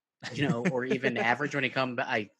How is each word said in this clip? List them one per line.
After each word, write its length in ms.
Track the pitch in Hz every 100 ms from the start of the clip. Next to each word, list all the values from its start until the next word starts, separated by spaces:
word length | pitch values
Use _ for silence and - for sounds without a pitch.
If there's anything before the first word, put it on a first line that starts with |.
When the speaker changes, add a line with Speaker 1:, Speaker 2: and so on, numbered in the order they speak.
| _ _ -
Speaker 1:
you 140 | 117 143
know, 140 | 117 147
or 120 | 131 -
even 300 | 131 127 120
Speaker 2:
<laughs> 0 |
Speaker 1:
average 380 | 113 123 143 143
when 80 |
he 60 | 127
come 260 | 135 131 123
ba-, 140 | 127
I 200 | 120 101